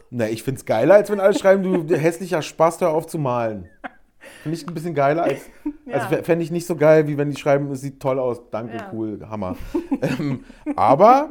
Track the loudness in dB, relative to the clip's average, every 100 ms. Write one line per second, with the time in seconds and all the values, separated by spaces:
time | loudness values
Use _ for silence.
0 | -10 -4 -4 -4 -6 -6 -2 2 6 6
1 | 4 2 2 4 4 4 2 0 0 0
2 | 0 -2 -4 -4 -4 0 0 2 0 0
3 | -4 -4 -2 -2 -2 -6 -12 -16 -18 -18
4 | _ _ -20 -12 -8 -8 -8 -8 -4 2
5 | 2 2 0 -4 -10 -12 -12 -10 -6 -4
6 | -2 -2 0 0 0 -4 -4 2 6 6
7 | 4 -2 -2 -2 0 0 0 -8 -10 -6
8 | -2 -2 -2 -4 -8 -8 -8 -10 -10 -8
9 | -6 -8 -10 -8 -6 -8 -6 -8 -4 -4
10 | -4 -4 -4 -6 -10 -12 -8 0 2 6
11 | 6 6 2